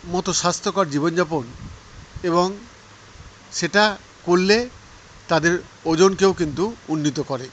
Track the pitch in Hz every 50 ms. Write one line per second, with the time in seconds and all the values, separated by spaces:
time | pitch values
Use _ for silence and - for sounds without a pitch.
0 | - 170 170 185 180 190 170 - - 175 170 - - 208 170 190 190 151 139 147
1 | 147 170 165 175 180 151 165 147 117 117 120 - - - - - - - - -
2 | - - - - - 175 165 175 180 185 202 202 233 - - - - - - -
3 | - - - - - - - - - - - - 175 165 - 202 214 214 196 -
4 | - - - - - 170 175 185 185 190 208 233 247 254 - - - - - -
5 | - - - - - - 165 156 147 170 175 175 - - - - - 160 160 160
6 | 185 196 190 175 196 190 180 - 170 151 135 143 180 226 233 - - - 156 156
7 | 147 147 131 151 135 - 139 123 131 127